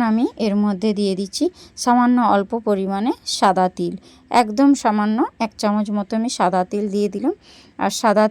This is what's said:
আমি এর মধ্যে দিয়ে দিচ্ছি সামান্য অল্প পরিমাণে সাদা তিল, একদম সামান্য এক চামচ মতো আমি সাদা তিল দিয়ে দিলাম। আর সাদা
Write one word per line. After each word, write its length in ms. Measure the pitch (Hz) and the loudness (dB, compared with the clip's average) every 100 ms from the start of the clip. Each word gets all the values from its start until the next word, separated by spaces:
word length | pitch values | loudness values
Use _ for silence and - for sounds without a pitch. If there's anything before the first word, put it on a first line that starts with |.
| 233 | 2
আমি 160 | 220 294 - 220 | 0 0 -2 -2
এর 100 | 202 | 0
মধ্যে 260 | 208 190 214 202 | 0 0 -2 -2
দিয়ে 140 | 202 185 | -2 -2
দিচ্ছি 260 | 196 - 339 - - - | -6 -4 -4 -4 -18 -6
সামান্য 340 | 254 240 247 247 220 202 | 0 2 4 2 2 2
অল্প 160 | 196 233 220 | 0 -4 -2
পরিমাণে 440 | 196 190 196 233 466 - - | -2 -2 -2 -4 -4 -6 0
সাদা 300 | 208 185 185 - | 2 4 0 -2
তিল, 160 | 175 185 - - - | -6 -8 -14 -20 -2
একদম 380 | 240 220 214 277 277 | 0 2 2 4 4
সামান্য 340 | 240 208 208 220 427 - 226 | 2 0 0 0 -2 -4 -8
এক 60 | - | -2
চামচ 260 | 214 208 208 208 | -2 0 -2 -4
মতো 140 | 196 220 | -4 -4
আমি 100 | 240 - | -4 -2
সাদা 240 | 180 185 185 | 0 0 -2
তিল 140 | 208 208 202 | -4 -4 -2
দিয়ে 120 | 208 | -2
দিলাম। 200 | 196 254 392 _ - - - | -2 -4 -4 _ -20 -20 -6
আর 80 | 190 - | -4 0
সাদা 240 | 226 202 214 | 2 4 2